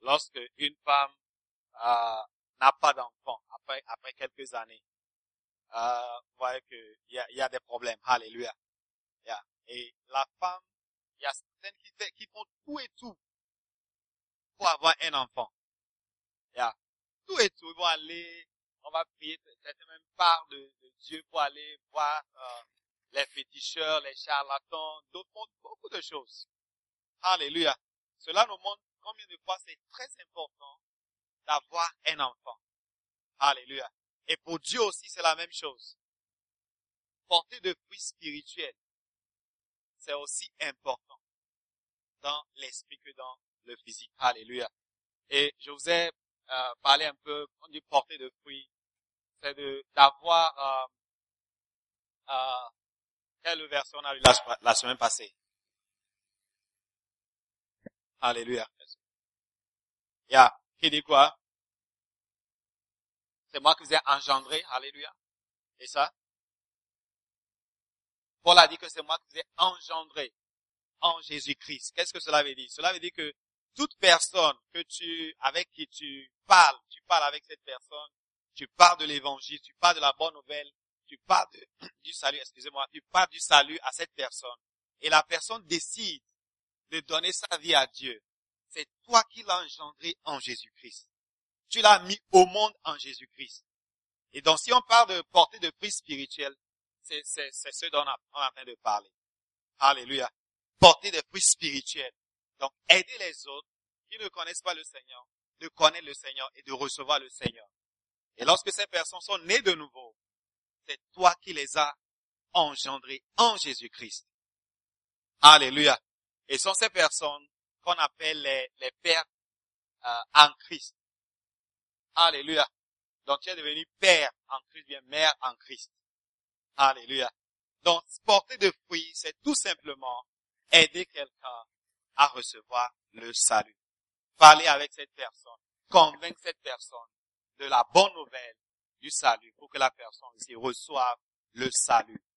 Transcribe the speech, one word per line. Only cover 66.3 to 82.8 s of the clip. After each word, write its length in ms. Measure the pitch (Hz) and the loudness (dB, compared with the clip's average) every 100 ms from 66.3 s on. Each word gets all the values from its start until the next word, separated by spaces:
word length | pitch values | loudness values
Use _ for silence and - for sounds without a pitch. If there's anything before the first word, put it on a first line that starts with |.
| _ _ _ _ _ _ _ _ _ _ _ _ _ _ _ _ _ _ _ _ _ | _ _ _ _ _ _ _ _ _ _ _ _ _ _ _ _ _ _ _ _ _
Paul 160 | 170 180 | 6 8
a 100 | 160 | 8
dit 120 | 165 | 4
que 100 | 170 | -14
c'est 140 | 165 | -16
moi 160 | 151 165 | -10 -10
qui 140 | _ | _
vous 60 | 156 | -16
ai 60 | 165 - | -14 -2
engendré 760 | 185 180 - 165 156 151 135 _ _ _ _ _ _ _ | -2 -2 -12 -12 -12 -12 -12 _ _ _ _ _ _ _
en 200 | 170 165 | -2 -2
Jésus-Christ. 720 | 160 147 139 143 - 143 - - | -8 -12 -10 -10 -12 -16 -14 -8
Qu'est-ce 180 | 175 | -8
que 60 | 175 | -8
cela 220 | 160 151 | -2 0
veut 140 | 143 131 | 0 -8
dire? 140 | 127 | -16
Cela 220 | - 165 | -6 -4
veut 60 | 180 | -4
dire 140 | 170 - | -10 -10
que 160 | 151 - _ _ _ - | -12 -12 _ _ _ -10
toute 200 | 294 - | -10 0
personne 580 | 190 170 - 185 156 135 _ | 4 4 4 0 0 -2 _
que 80 | 170 | -14
tu, 540 | 170 - 170 165 160 156 | -12 -12 -12 -12 -12 -6
avec 300 | 131 151 180 | -6 -4 -10
qui 160 | - 139 | -12 -16
tu 440 | - 147 139 135 _ _ | -14 -16 -18 -20 _ _
parles, 320 | 190 160 135 _ | 8 8 6 _
tu 100 | - | -20
parles 220 | _ 170 147 | _ 0 0
avec 200 | 147 _ | -6 _
cette 180 | 156 | -20
personne, 460 | - 127 _ 147 151 _ _ _ _ - | -16 -16 _ -18 -20 _ _ _ _ -18
tu 120 | 147 | -18
parles 300 | _ 175 175 | _ 6 6
de 60 | 156 | -4
l'évangile, 560 | 147 139 135 - 147 | -4 -6 -10 -12 -16
tu 140 | - _ | -18 _
parles 220 | 175 165 | 0 2
de 40 | |
la 120 | 147 | 0
bonne 200 | - 160 | -2 -6
nouvelle, 380 | 151 139 147 143 _ _ _ _ | -8 _ -14 -14 _ _ _ _
tu 100 | 143 | -20
parles 280 | _ 185 - | _ 0 0
de, 140 | - - _ | -12 -20 _
<clears throat> 220 | - _ | -20 _
du 100 | - | -18
salut, 240 | - 139 143 | -6 -6 -6
excusez-moi, 500 | 131 _ 135 139 | -12 _ -16 -10